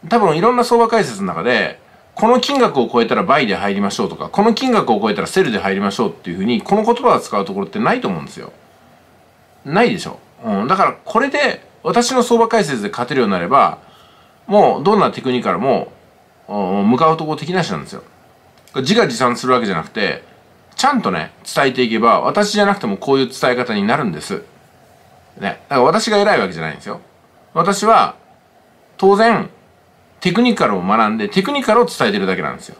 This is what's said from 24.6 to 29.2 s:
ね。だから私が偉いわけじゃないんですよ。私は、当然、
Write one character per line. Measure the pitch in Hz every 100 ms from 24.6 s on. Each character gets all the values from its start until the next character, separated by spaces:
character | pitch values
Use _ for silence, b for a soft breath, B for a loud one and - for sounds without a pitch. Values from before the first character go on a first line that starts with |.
| _ _ _ _ _ _ _ -
ね。 | 98 - -
だ | 135
か |
ら |
私 | 127 190 226
が | 208
偉 | 202 175
い |
わ | 98
け |
じ | 82
ゃ |
な | 80
い |
ん | 73
で |
す | 104
よ。 | - - _ _ _ _
私 | 156 175 196 214
は、 | 214 98 - _ _ _ _ _ _ _ _
当 | 190
然、 | 202